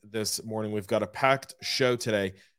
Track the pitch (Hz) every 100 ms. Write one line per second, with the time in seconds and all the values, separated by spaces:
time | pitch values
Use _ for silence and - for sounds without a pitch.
0 | 104 110 104 - 110 110 107 104 98 110
1 | 104 - 135 135 - - - - 127 120
2 | - 107 98 95 _